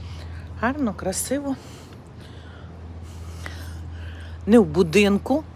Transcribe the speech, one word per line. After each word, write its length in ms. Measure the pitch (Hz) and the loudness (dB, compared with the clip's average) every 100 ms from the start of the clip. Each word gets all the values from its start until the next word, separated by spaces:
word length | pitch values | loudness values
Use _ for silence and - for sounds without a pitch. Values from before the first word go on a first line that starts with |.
| - - - - - - | -12 -12 -12 -12 -12 -2
Гарно, 340 | 226 294 247 | -2 0 -2
красиво. 640 | 175 185 185 - 269 277 262 - - - - - - - - - - - - - - - - - - - - - - - - - - - - - | -2 -2 -2 0 -2 -2 -4 -6 -16 -16 -18 -18 -18 -16 -16 -16 -16 -16 -14 -14 -14 -14 -14 -12 -12 -12 -10 -10 -10 -10 -10 -12 -12 -12 -6 8
Не 120 | 233 | 8
в 60 | |
будинку 800 | 175 151 175 180 202 202 - 277 - | 8 6 6 8 8 6 2 0 0